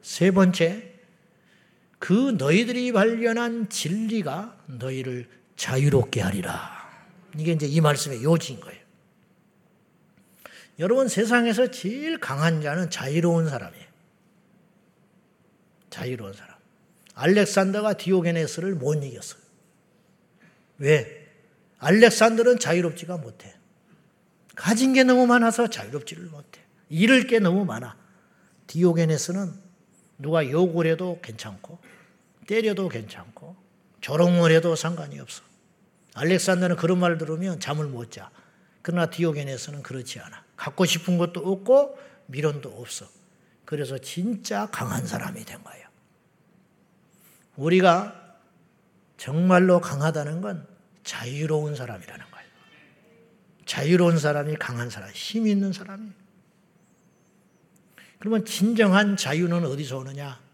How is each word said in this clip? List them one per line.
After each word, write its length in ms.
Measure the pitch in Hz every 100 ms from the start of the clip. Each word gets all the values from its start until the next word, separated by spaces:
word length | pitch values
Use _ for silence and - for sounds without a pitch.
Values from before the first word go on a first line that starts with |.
세 300 | - - 180
번째, 600 | 190 185 180 165 208 - - _ _ _ _ _ _ _ _ _ _
그 380 | - 202 269 208
너희들이 540 | 135 180 240 247 247
발견한 800 | 233 220 233 233 226 240 233 214
진리가 880 | - 151 202 220 220 147 151 220 - -
너희를 600 | 123 131 131 131 123 120 _ _ -
자유롭게 680 | - 131 143 135 - 113
하리라. 540 | 92 95 87 - - - - - - - _ 151
이게 160 | 160
이제 120 | 165 147
이 140 | 156
말씀의 420 | 156 143 143 123
요지인 360 | 135 165 - 110
거예요. 200 | - - _ _ _ _ _ _ _ _ _ _ _ _ _ _ _ _ - - - -
여러분, 280 | 175 254 262
세상에서 640 | - 220 240 233 208 247
제일 480 | - 185 254 302 330
강한 420 | - 139 160 160
자는 280 | 147 160 170
자유로운 580 | - 135 156 170 165 160
사람이에요. 360 | 131 90 - - _ _ _ _ _ _ _ _ _ _ _ _ _ _ _ _ _ _ _ _
자유로운 440 | - 123 120 98
사람. 220 | 98 - - _ _ _ _ _
알렉산더가 800 | - 147 208 196 196 190 202 214
디오게네스를 840 | 196 175 185 170 170 156 - 185 180
못 200 | 131 151
이겼어요. 400 | 139 120 - - _ _ _ _ _ _ _ _ _ _ _ _ _ _
왜? 500 | 139 151 117 - - _ _ _ _ _
알렉산더는 800 | 139 202 233 226 220 226 240 240
자유롭지가 580 | - 170 170 - 165 180
못해. 360 | 117 - - _ _ _ _ _ _ _ _ _ _ -
가진 380 | 165 220 262
게 100 | 262
너무 220 | 254 247 247
많아서 420 | 247 226 226 233
자유롭지를 560 | - 104 143 - 165 175
못해. 360 | 147 - - _ _ _
잃을 380 | 160 226 262 214
게 120 | 226
너무 260 | 185 185 185
많아. 320 | 113 120 - _ _ _ _ _ _ -
디오게네스는 880 | 160 175 165 165 156 - 185 190 139 - _ _ _ _ _
누가 320 | 143 165 139
욕을 380 | 151 180 165 160
해도 320 | 160 185 175
괜찮고 560 | - 110 110 95 - - - - _ _ _ _ -
때려도 420 | 214 214 196 185
괜찮고 640 | 113 107 - 87 - 165 185 _ _ _ _
조롱을 500 | - 151 175 175 170
해도 240 | 160 170 160
상관이 440 | 160 170 147 139
없어. 220 | 127 - _ _ _ _ _ _ _
알렉산더는 600 | - 151 185 - 180 180 170
그런 220 | 165 180
말 180 | 175 165
들으면 420 | 156 160 185 165
잠을 260 | - 151 151
못 240 | 120 113
자. 180 | - - _ _ _ _ _
그러나 280 | - 175 170
디오게네스는 720 | 170 170 147 139 127 - 143
그렇지 360 | 127 131 120 113
않아. 240 | - - _ -
갖고 300 | - - 175
싶은 320 | 165 - 175
것도 240 | 170 175 180
없고 480 | 190 196 269 277 - - _ -
미련도 420 | 135 151 143 131
없어. 380 | 107 113 - 101 _ _ _ _ _ -
그래서 320 | 151 131 131
진짜 720 | - - 202 208 - 202 214
강한 340 | - - 240 180
사람이 360 | - - -
된 180 | - -
거예요. 220 | - - - _ _ _ _ _ _ _ _ _ _ _ _ _ _ _ _ -
우리가 800 | 151 185 180 175 208 - - _ _ _ _ _ _ _ _ _
정말로 640 | - 151 180 180 185 175
강하다는 600 | 170 139 151 160 147 165
건 260 | 202 175 139 _ _ _
자유로운 720 | - - 117 143 156 156 151 143
사람이라는 500 | 120 95 - - -
거예요. 160 | - - _ _ _ _ _ _ _ _ _ _ _ -
자유로운 520 | - 143 175 175 165
사람이 360 | 147 147 143 151
강한 320 | - 120 120
사람, 200 | 104 101
힘 360 | - - 220 220
있는 260 | 202 196
사람이. 360 | 180 - 196 214 - _ _ _ _ _ _ _ _ _ _ _ _ _ _ _ _ _ _ - _
그러면 260 | 208 220 220
진정한 720 | - 208 226 208 190 208 196
자유는 480 | 131 151 175 170 165
어디서 320 | 139 143 131
오느냐? 400 | 131 139 143 131 _